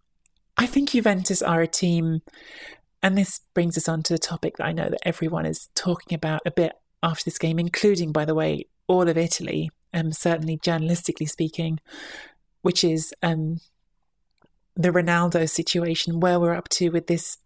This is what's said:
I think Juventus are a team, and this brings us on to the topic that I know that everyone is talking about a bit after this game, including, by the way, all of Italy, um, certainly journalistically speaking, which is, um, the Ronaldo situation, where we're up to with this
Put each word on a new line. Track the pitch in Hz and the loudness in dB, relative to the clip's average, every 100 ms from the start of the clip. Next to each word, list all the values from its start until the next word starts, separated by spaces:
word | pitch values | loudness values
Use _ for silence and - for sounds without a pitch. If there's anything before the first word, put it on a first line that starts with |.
| _ _ _ _ _ - | _ _ _ _ _ -2
I | 247 | 0
think | 277 285 | 0 2
Juventus | 240 214 190 185 185 | 2 2 2 0 0
are | - 165 | 2 2
a | 165 | 2
team, | - 180 170 165 160 - - - - - - _ _ | 2 2 2 2 0 -4 -18 -20 -20 -20 -20 _ _
and | 190 190 | 2 2
this | 190 - - | 2 -2 -2
brings | - 170 170 | 0 0 2
us | 165 | 0
on | 160 | 0
to | 156 | 0
the | 165 | 0
topic | - 165 - - | -2 -4 -6 -4
that | - | -4
I | |
know | 165 160 | -2 -4
that | - 175 | -2 -4
everyone | - 160 165 160 | -4 -4 -2 -2
is | 160 - - | -4 -6 -4
talking | 180 175 - 165 | -4 -4 -4 -4
about | 156 156 170 | -2 -2 -2
a | |
bit | 185 165 - _ _ | 0 0 -4 _ _
after | 170 160 | -4 -2
this | 170 - | -4 -2
game, | 160 165 | 0 0
including, | 170 - 208 185 160 | -2 2 2 2 0
by | 151 151 | 0 0
the | 156 | 0
way, | 156 147 - _ - | 0 -2 -8 _ 0
all | 180 175 | 2 4
of | 165 | 2
Italy, | 170 - 170 156 160 - _ | 0 -2 -4 -4 -6 -10 _
um, | 170 160 | -4 -2
certainly | 156 170 165 156 160 | 0 0 0 -2 -4
journalistically | 180 165 160 170 - - 156 | -2 0 0 0 -2 -4 -4
speaking, | - 160 - 165 160 - - - - - _ _ _ | -2 -4 -2 -4 -6 -8 -20 -18 -18 -20 _ _ _
which | 202 180 | 0 2
is, | 175 160 - - | 2 2 -2 -2
um, | 170 160 156 165 - _ _ _ _ _ _ _ _ _ _ - | -2 0 -2 -6 -10 _ _ _ _ _ _ _ _ _ _ 0
the | 175 | 2
Ronaldo | 180 170 170 175 170 160 | 4 4 2 4 2 2
situation, | - 170 175 170 165 - 170 | 0 0 0 0 -2 -2 2
where | 180 175 | 2 4
we're | 170 175 | 2 0
up | - | -2
to | - 175 | 0 2
with | 170 165 | 2 0
this | 170 - - | 0 0 -2